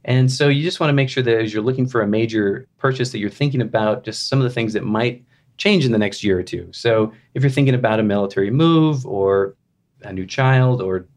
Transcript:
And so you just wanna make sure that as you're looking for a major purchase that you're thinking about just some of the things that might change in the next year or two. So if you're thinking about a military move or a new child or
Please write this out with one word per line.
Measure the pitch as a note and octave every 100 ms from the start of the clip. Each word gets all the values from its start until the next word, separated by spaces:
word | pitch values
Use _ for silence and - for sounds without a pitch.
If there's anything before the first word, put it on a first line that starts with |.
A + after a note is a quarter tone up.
And | - B2+ C3
so | C3 C#3+
you | C#3+
just | D#3+ -
wanna | D#3
make | C#3+ C3
sure | C3+
that | A#2+ A2+
as | A2
you're | G#2+
looking | A2 C3 B2+
for | A#2
a | G#2
major | G#2+ A2+ A2 G2+ F#2+ - _
purchase | C3+ C3 B2
that | A2
you're | G2+
thinking | - D3 C3
about | A2 A2+ G#2+ G#2
just | - G#2+ -
some | C3+
of |
the | B2
things | A#2+ A2+
that | G#2
might | F#2 G#2+ B2 B2 _ _ _ -
change | G#3 G3 C3+
in |
the | A2
next | G#2 -
year | G2+ F#2
or |
two. | F2+ F2 E2+
So | - A#2+ A2+ A2 - _
if | -
you're | C#3
thinking | C3 C3+
about | B2 A2+ A2
a |
military | G#2+ G2+ G2 G2 G2
move | C3 E3 E3 D#3 C#3+ B2+
or | G2+ G2 G2 G2 - _ _ _ _
a | G#2
new | F#2 F#2
child | - C3 C3 B2+ B2+
or | F#2+ F#2 F#2